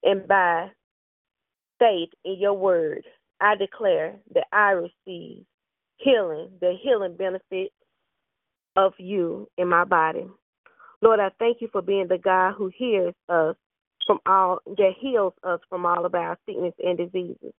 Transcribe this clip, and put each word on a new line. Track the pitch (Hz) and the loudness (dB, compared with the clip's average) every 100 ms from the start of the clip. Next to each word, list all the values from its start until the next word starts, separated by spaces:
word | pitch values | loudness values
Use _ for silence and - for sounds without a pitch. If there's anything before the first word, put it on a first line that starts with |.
and | - 196 190 | 2 0 2
by | 196 180 170 190 _ _ _ _ _ _ _ _ _ _ _ | 2 4 0 -4 _ _ _ _ _ _ _ _ _ _ _
faith | 233 190 170 _ | 4 4 -4 _
in | 175 190 | -10 -2
your | 202 | -2
word, | 202 190 175 160 147 - _ _ _ | 0 2 2 0 -6 -12 _ _ _
I | 202 208 | 0 0
declare | 196 - 208 165 156 - _ | -4 -4 0 0 -2 -10 _
that | - - | -4 0
I | 208 208 | 2 4
receive | 190 175 _ - 175 170 170 _ _ _ _ _ _ | 2 -2 _ -16 -16 -16 -20 _ _ _ _ _ _
healing, | - 240 185 151 180 190 | 2 2 2 -6 -12 -4
the | 180 185 | -4 -2
healing | 277 233 190 175 | -2 0 -2 -6
benefit | 190 185 _ 190 190 _ _ _ _ _ _ _ _ _ _ - | -6 -6 _ -8 -8 _ _ _ _ _ _ _ _ _ _ 2
of | 190 - | 2 0
you | 185 196 170 - 107 - | -6 -2 -2 -4 -12 -4
in | 180 | 0
my | 170 | 2
body. | 180 180 160 160 190 - _ _ _ _ - _ | 2 2 2 -2 -10 -18 _ _ _ _ -20 _
Lord, | 220 220 | 4 4
I | 196 _ | 0 _
thank | 233 233 | -2 -2
you | 226 | -4
for | 208 | -6
being | 180 196 180 | -2 -2 0
the | 180 | -2
God | 190 185 185 | 2 2 2
who | 190 190 - | 0 -8 -6
hears | 247 208 175 175 - | -2 0 -2 -6 -2
us | 175 160 165 _ _ _ _ 202 | 0 0 -2 _ _ _ _ -2
from | 208 - | -2 4
all, | 190 185 180 - | 4 4 -2 -6
that | 196 196 185 | 0 0 0
heals | 269 240 190 - | -2 0 0 -4
us | 185 175 _ | -6 -6 _
from | 180 175 | -4 -2
all | 175 175 | 0 0
of | 180 | -4
our | 170 175 - | -4 -8 -10
sickness | 202 180 - | -6 -6 -4
and | 180 175 | -4 -2
diseases. | 175 185 175 - - - | -4 -6 -8 -12 -16 -20